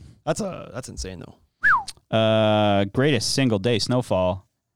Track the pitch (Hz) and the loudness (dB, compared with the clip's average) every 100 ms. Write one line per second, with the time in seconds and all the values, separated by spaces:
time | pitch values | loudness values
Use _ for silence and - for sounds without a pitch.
0 | - - 151 165 202 165 - 120 123 - | -18 -10 -6 -4 -6 -10 -12 -14 -12 -12
1 | 92 90 - - _ _ 1077 988 784 - | -12 -12 -16 -20 _ _ 2 2 0 -14
2 | _ 113 110 110 107 107 104 101 101 127 | _ 0 2 4 4 4 4 2 0 0
3 | 143 123 - 143 131 104 110 110 - 123 | 2 2 0 0 2 2 0 0 0 -2
4 | - 95 92 92 - _ _ | 0 0 0 -2 -10 _ _